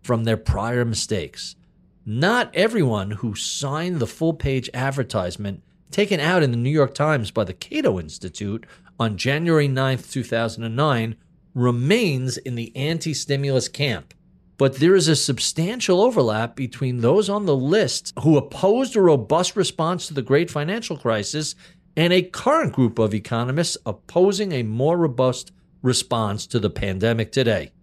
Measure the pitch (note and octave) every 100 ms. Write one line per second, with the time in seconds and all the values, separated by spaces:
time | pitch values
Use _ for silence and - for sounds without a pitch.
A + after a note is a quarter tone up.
0 | - A#2 A2+ G#2+ - G2 A2+ B2 A#2 G#2+
1 | - G#2 D2 - - - _ _ _ _
2 | - A2+ F3 B3 D#3 D#3 G#3+ A3+ C#3 G#2
3 | G2 G#2+ A#2 G2 - - C#3 D3 F3+ E3+
4 | A#2 - E3 D#3 C#3+ C3 B2 B2 C3+ C3+
5 | A#2+ G#2 F2+ - G#2 F#2+ _ _ _ -
6 | G3+ F3+ D3+ F3+ C#3+ A#2+ B2 D3+ C#3 -
7 | D3+ D3 G2+ - F#2+ F#2 - D4+ C4+ F#2+
8 | D#2 - F#2 - G#2 A2 - - - -
9 | A2+ G2 B2+ C#3+ E3+ D#3+ C#3+ C3 C3+ C3
10 | - C3+ A#2 A2+ A#2 A2+ A2+ A#2 D#3 B2
11 | A2+ A2 _ _ _ C3 B2 A#2+ C3+ A3
12 | G#3 C3 B2+ B2 C3 A#2+ A#2 B2+ D3 E3
13 | E3 D3 - C#3 C#3 C3 - - D3 F2+
14 | - _ _ _ _ - C3+ B2+ E3 G3
15 | D#3+ D3 - B2+ - - E3+ B3 - F3+
16 | A#3+ A3 A#2 G#2+ A#2 - B2+ - C3+ B2
17 | A#2 F#3 G3+ G#3 G3 C#3 C3+ G#3 D3 -
18 | - - D3 C#3+ C3+ - F#3+ A#3 C4 A3
19 | F3+ C#3 G#2 D#3 F3+ G#3 F3 - E3 F3+
20 | - C#3 A#2+ - E3+ D3+ D3+ A3 A3+ D#3+
21 | A#2 A2 G#2 D#3 D3+ - - _ _ -
22 | E3+ F3+ F3+ - B3 D#4 G#3+ C3 B2 A2+
23 | A2 G#2 - A#2 A#2+ C#3+ E3 - - -
24 | - F3 F#3+ F#3+ G3+ C#3 A2 A2 C#3+ F3
25 | D#3+ A#2+ B2+ A#2+ - _ _ _ B2+ A#2+
26 | - A#2 G#2+ G#2 - A#2+ G2+ - G2+ F#2+
27 | A2+ A2+ G#2+ - A#2 G2+ - _